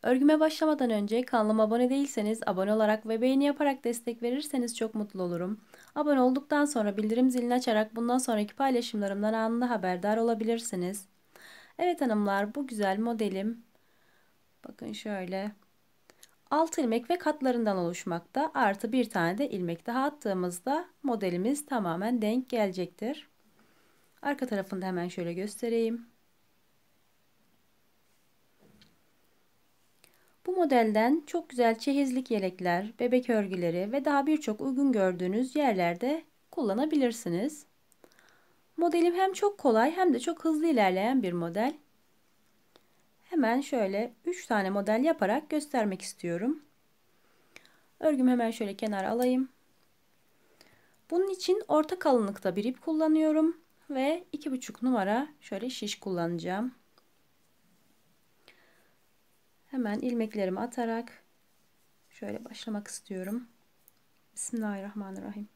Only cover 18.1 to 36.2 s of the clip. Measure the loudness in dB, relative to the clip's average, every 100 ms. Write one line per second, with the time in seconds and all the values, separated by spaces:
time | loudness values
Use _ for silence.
18.1 | -6 -4 -4 -2 2 0 0 -2 0 0
19.1 | 0 0 0 -4 -2 -4 -6 -4 -2 -2
20.1 | -4 -4 -2 -2 -4 -2 -2 -4 _ -4
21.1 | -2 0 0 -2 -2 -2 -2 -2 -2 -2
22.1 | 0 0 -2 -2 -2 -2 -2 -6 -6 -8
23.1 | -8 -14 _ _ _ _ _ _ _ _
24.1 | _ -6 -4 -4 -4 -4 -6 -4 -4 -4
25.1 | -6 -6 -6 -8 -6 -2 0 0 -2 -10
26.1 | _ _ _ _ _ _ _ _ _ _
27.1 | _ _ _ _ _ _ _ _ _ _
28.1 | _ _ _ _ _ -20 -20 -20 _ _
29.1 | _ _ _ _ _ _ _ _ _ -20
30.1 | _ _ _ -4 0 4 4 4 4 4
31.1 | 2 0 -6 -6 2 2 2 0 0 0
32.1 | -2 -2 -2 -2 -2 0 0 -2 -4 2
33.1 | 2 4 2 2 0 0 0 0 0 2
34.1 | 2 4 2 0 -4 -2 2 2 4 2
35.1 | 2 0 0 0 2 2 2 0 0 -2
36.1 | -2